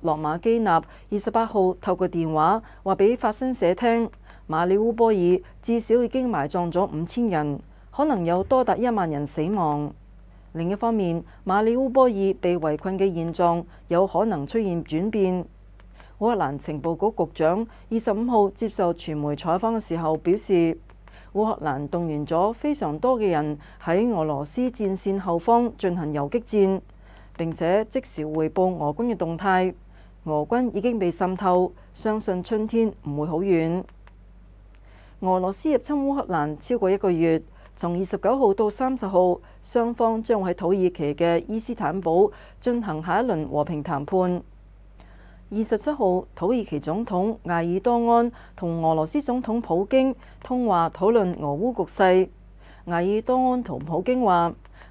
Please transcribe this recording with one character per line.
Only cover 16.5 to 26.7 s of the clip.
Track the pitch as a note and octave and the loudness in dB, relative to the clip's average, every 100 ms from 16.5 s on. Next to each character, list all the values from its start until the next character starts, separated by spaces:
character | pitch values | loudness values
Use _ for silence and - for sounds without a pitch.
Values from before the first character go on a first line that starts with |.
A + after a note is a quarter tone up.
| C#3 | -4
情 | - D3+ | -8 -6
報 | D#3+ | -4
局 | E3 G3+ A3 | -2 -2 0
局 | D#3+ | -4
長 | - D#3+ F#3 A#3 - - | 2 2 2 -4 -10 -6
二 | A3+ | -4
十 | A3+ | -2
五 | G#3 A#3+ | -2 2
號 | A#3 G3 | 2 2
接 | - A3 | 0 -6
受 | - F3+ | -2 -2
傳 | E3+ - D3+ | -2 -6 -4
媒 | D3 | -4
採 | D3 F3 F3+ | -4 -2 0
訪 | A3+ A3+ | 0 -2
嘅 | |
時 | - E3 | -4 -4
候 | E3 D#3 | -2 -2
表 | E3+ G3+ | 0 0
示， | - F3+ E3 E3 - - - - - | 2 2 2 -2 -10 -20 -20 -20 -8
烏 | G3 A3 | -2 -2
克 | - D3+ | -2 -4
蘭 | C3+ C#3+ | -4 -4
動 | E3+ E3+ | -4 -2
員 | D3 D3 | -4 -2
咗 | E3 G3+ | 0 0
非 | A#3 D4 | 0 -4
常 | C#4+ E3+ D#3 | -2 -4 -2
多 | B3 B3+ | 0 2
嘅 | G#3 | 2
人 | D#3+ D3+ D3 - - | 0 -2 -6 -12 -10
喺 | - F3 A#3+ | 0 2 2
俄 | G3 | 0
羅 | D#3 C#3 | 0 -2
斯 | G3 - B3+ | -4 -4 -4
戰 | B3 G3+ F#3+ | -2 -4 -2
線 | G3+ G3 | -2 -2
後 | F#3 E3+ | -2 -2
方 | E3+ A#3 A#3+ - | 4 4 2 -2
進 | F#3+ | -2
行 | F3 D3+ | -2 -4
游 | D3 C#3+ | -4 -2
擊 | A#3+ | -4
戰， | A3+ G#3+ F#3+ | 0 2 4